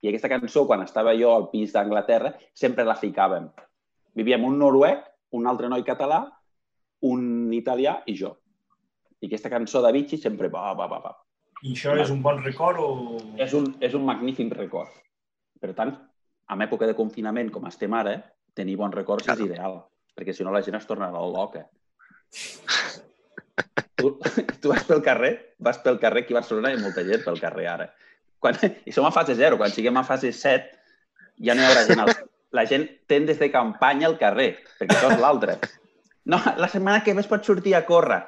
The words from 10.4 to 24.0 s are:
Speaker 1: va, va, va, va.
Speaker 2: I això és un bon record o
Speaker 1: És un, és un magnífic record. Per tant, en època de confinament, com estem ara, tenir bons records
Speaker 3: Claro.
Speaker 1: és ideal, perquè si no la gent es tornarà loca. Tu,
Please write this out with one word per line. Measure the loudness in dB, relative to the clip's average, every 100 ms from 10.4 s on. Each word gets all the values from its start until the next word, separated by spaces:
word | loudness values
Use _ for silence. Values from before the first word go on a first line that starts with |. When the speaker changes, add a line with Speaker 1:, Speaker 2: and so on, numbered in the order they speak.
| -6
Speaker 1:
va, | -4 -6
va, | -6 -8
va, | -8
va. | -12 -18 _ _ _ -16 -12
Speaker 2:
I |
això | -6 -2 0
és | 0
un | 0
bon | 0 -2
record | -4 -2 0 0
o | -2 -4 -8 -10 -12 -6
Speaker 1:
És | -2 0
un, | -2 -2
és | -4 -2
un | -2
magnífic | -2 -4 -4 -6
record. | -6 -8 -8 -10 -18 _ _ _ _ _ _
Per | -12
tant, | -4 -6 -6 _ _ _ _ _
en | -6
època | -4 -2 -2
de |
confinament, | 0 -4 -4 -6 -4 -6
com | -8 -14
estem | -8 -4 -2
ara, | -2 -4 -10 _ _
tenir | -10 -6 -4
bons | -4
records | -6 -4 -4 -2
Speaker 3:
Claro. | -2
Speaker 1:
és | -2
ideal, | -6 -10 -10 -18 _ _ -14
perquè | -12 -8
si | -2
no |
la | -2
gent | -2 -10
es | -8
tornarà | -8 -6 -6 -6
loca. | -6 -6 -8 -20 _ _ _ _ _ _ -16 -16 -16 -6 -4 -4 -12 -20 _ _ -20 _ -8 -6 -6 -8
Tu, | -2